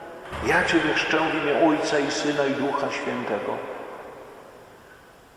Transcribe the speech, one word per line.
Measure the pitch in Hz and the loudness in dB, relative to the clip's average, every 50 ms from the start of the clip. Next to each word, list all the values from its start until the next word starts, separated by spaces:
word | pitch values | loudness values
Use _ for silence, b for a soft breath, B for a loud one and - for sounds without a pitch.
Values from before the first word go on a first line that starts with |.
| - - - - - - - - - | -14 -14 -16 -16 -14 -12 -8 -4 0
"Ja | 123 160 175 170 | 2 2 4 4
Ciebie | - - 160 151 151 143 | 4 4 4 4 4 2
chrzczę | - - - 175 | 2 2 2 2
w | 156 160 160 156 | 2 2 2 0
imię | 156 147 143 139 135 165 156 | 0 0 2 4 6 6 6
Ojca | 147 147 - - 151 147 | 6 4 2 2 2 2
i | 139 143 | 2 2
Syna, | - - - 147 147 147 143 | 0 0 0 0 0 2 2
i | 139 | 2
Ducha | 135 131 131 143 139 - 139 127 | 2 0 0 0 0 0 -2 -2
Świętego". | - - - 135 123 123 120 - 110 101 - - 76 - - - - - - - - - - - - - - - - - - - - - - - - - - - - - - - - - - - - | -2 -4 -4 -4 -4 -4 -4 -2 -2 -2 -2 -4 -4 -6 -6 -10 -10 -10 -12 -12 -14 -14 -14 -16 -16 -18 -18 -20 -20 -20 -20 -20 -20 -20 -20 -20 -20 -20 -20 -20 -20 -20 -20 -20 -20 -20 -20 -20 -20